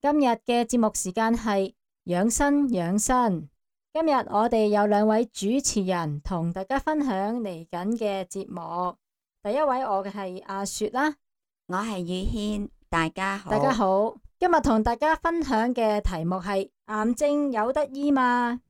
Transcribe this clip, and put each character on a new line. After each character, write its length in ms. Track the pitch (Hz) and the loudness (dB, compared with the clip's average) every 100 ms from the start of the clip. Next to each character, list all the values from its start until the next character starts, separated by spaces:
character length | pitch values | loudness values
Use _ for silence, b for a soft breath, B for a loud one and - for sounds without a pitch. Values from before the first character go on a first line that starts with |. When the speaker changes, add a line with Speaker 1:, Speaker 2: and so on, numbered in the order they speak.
Speaker 1:
今 200 | 285 294 | 2 4
日 60 | 269 226 - | 4 2 0
嘅 180 | 240 | 0
節 160 | 233 247 | 2 2
目 100 | 220 214 | 2 0
時 160 | 185 | -4
間 240 | 180 226 233 | -2 0 0
係 380 | 220 202 190 _ _ _ - | 0 0 0 _ _ _ -4
養 240 | 175 214 | 0 0
生 400 | - 285 285 285 | 2 2 2 2
養 280 | 208 170 202 | 0 0 0
生。 520 | - 254 240 175 151 _ _ _ _ | 2 2 2 0 -6 _ _ _ _
今 140 | 311 320 | -2 2
日 60 | 269 - | 0 0
我 200 | 208 233 | 0 2
哋 180 | 220 214 | 2 4
有 200 | 208 208 | 4 4
兩 180 | 208 220 | 4 4
位 200 | 214 240 | 2 0
主 340 | - 196 262 | -2 0 0
持 220 | 277 214 | 0 -2
人 380 | 185 175 160 147 | 0 -2 -2 -6
同 320 | - 175 165 | -4 -2 -2
大 100 | 175 | -4
家 160 | 196 277 | -4 -2
分 240 | 311 311 | 0 0
享 380 | 277 190 202 240 | 0 0 -2 -4
嚟 260 | 214 165 165 | -6 -8 -8
緊 300 | 175 185 233 | -6 -4 -2
嘅 260 | 214 196 | -2 -4
節 240 | 185 196 190 | -6 -10 -10
目。 480 | 180 165 170 180 175 _ _ _ _ | -10 -8 -4 -4 -6 _ _ _ _
第 80 | 202 | -4
一 100 | 254 | 0
位 200 | 302 254 | 0 0
我 200 | 254 196 | 0 -2
嘅 80 | 196 | -2
係 320 | 202 190 185 - | -8 -8 -10 -10
阿 180 | 196 | -8
雪 260 | 196 - 214 | -6 -4 -4
啦。 220 | 247 302 294 _ _ _ _ _ | 0 0 -2 _ _ _ _ _
Speaker 2:
我 80 | 185 | -4
係 240 | 220 196 | -4 -6
宇 240 | 175 185 | -4 -4
軒， 460 | 196 226 208 208 202 _ _ | -2 -4 -4 -4 -6 _ _
大 220 | 165 160 | -2 -2
家 280 | - 190 196 | -2 -6 -6
好。 140 | 180 | -2
Speaker 1:
大 80 | - | 0
家 120 | 277 | 2
好。 420 | 240 196 190 220 - - _ | 2 2 2 0 -4 -20 _
今 100 | 359 | 2
日 120 | 330 | 4
同 200 | 277 220 | 4 2
大 140 | 220 240 | 2 0
家 180 | 302 311 | 0 0
分 260 | 339 339 | 0 -2
享 320 | - 226 233 247 | 0 0 0 0
嘅 240 | 220 208 | 0 0
題 240 | 208 175 | -2 -4
目 140 | 165 185 | -2 -4
係 320 | 180 196 196 _ - | -2 -2 -4 _ -8
癌 280 | 214 220 247 | -2 0 2
症 360 | 294 294 285 | 2 2 0
有 220 | 233 226 | 0 0
得 120 | 277 285 | 0 -2
醫 240 | 269 285 | -2 2
嘛？ 480 | 269 247 247 240 247 | 4 4 2 0 -4